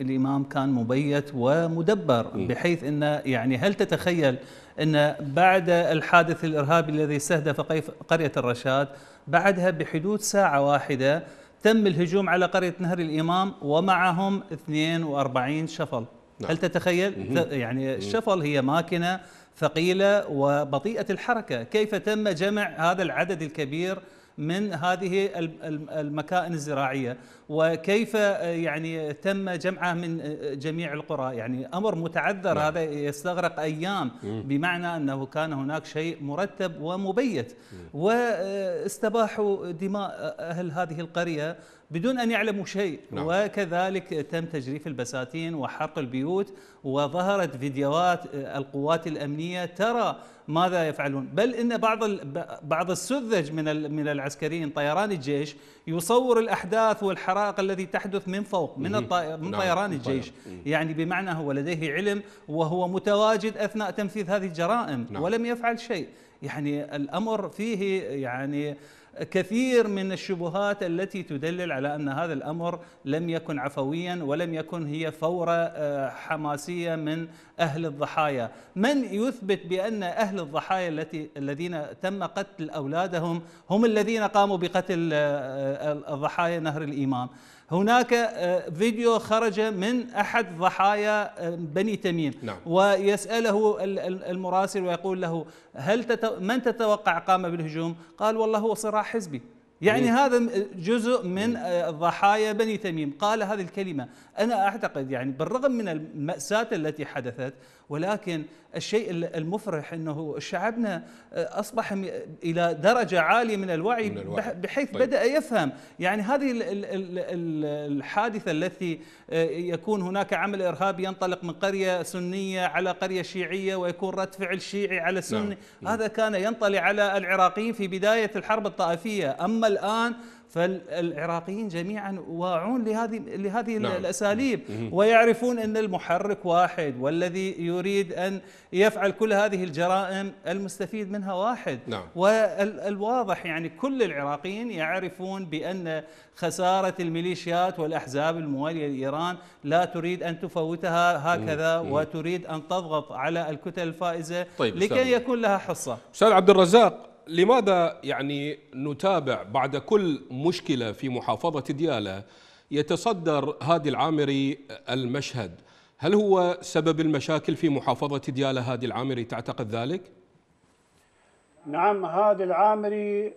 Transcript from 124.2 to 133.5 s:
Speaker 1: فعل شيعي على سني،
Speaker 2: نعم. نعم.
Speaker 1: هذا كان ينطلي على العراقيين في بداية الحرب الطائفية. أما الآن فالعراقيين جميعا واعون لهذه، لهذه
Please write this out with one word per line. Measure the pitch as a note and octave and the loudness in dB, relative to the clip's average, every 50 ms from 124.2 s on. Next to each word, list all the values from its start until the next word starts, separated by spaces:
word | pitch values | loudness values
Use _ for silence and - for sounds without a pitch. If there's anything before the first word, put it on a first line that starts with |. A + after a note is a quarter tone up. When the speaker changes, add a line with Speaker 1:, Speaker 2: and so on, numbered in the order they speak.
| F#3+ F#3+ - | -6 -6 -6
Speaker 1:
فعل | - G3 F3 G3 F#3 | -8 -4 -4 -4 -6
شيعي | - - G3 G3+ G3+ F3 F#3 F3+ | -6 -6 -4 -4 -2 -2 -2 -2
على | E3 F3 F#3+ F#3 | 0 0 0 0
سني، | F3 - A3 G#3+ | -2 -2 -2 -2
Speaker 2:
نعم. | G#2 G3+ G3 G3 - - - - | -2 -2 -4 -8 -12 -20 -20 -8
نعم. | - G3 A3+ | -4 -2 -2
Speaker 1:
هذا | A3 A3 | 0 -2
كان | G3+ G#3+ A3 A3 G#3+ G#3 | -2 0 0 0 2 2
ينطلي | F#3 F#3+ A3 A#3 A#3 A3 G3 G3+ F#3+ | 0 0 0 0 0 2 2 2 4
على | E3 F#3+ G3+ G#3 G3+ G3+ G3 | 4 4 4 4 2 2 2
العراقيين | G3+ F3 F3+ F#3+ F#3+ F#3 F3 F#3 G#3 A3 A#3 A3 | 0 2 2 4 6 6 6 4 2 -2 -2 -2
في | G#3 G3 F3+ | -2 -4 -4
بداية | F#3+ F#3 G3 G#3+ A3+ A#3 G#3+ G#3 G#3+ | -2 2 4 4 4 4 2 0 -2
الحرب | F#3+ - - G#3+ A3+ G3+ | -4 0 0 0 0 0
الطائفية. | G3 G3 - F#3 E3 E3+ E3+ - A3+ G#3 G3 D#3+ C3+ C3 - E3+ | -2 -2 0 0 0 0 -2 -2 -2 -2 0 0 0 0 0 0
أما | G3 A3+ A3+ A3+ G#3+ | 0 2 2 4 4
الآن | G3+ - E3+ G3+ A3 A3+ A#3 A#3+ A#3 - - - - - - _ | 4 2 2 0 2 2 0 0 -2 -6 -10 -18 -20 -20 -20 _
فالعراقيين | - E3 F3 F#3 F#3+ F3+ - - D3 F3 E3+ E3+ E3 D3 D#3+ E3+ E3+ E3 E3 F#3+ G3 A3 A3+ G3+ | -2 0 0 0 0 -4 -6 -6 -4 -2 -2 -2 -2 -4 -4 -2 -2 -4 -4 -6 -6 -6 -6 -6
جميعا | E3 E3+ E3+ G3 G#3+ G#3 G3 G3 G3 F3+ - - | -6 -6 -6 -6 -6 -6 -6 -6 -8 -8 -8 -8
واعون | E3 E3+ F3 F#3 F3+ D#3+ F3 G#3+ C4 B3+ A3 | -6 -4 -2 0 0 0 0 0 0 0 0
لهذه، | A3 G#3+ A3+ A#3 G#3+ A3+ G#3+ | 0 0 0 -2 -2 -4 -6
لهذه | - - - F#3 G3 G3 | -8 -8 -8 -6 -4 -2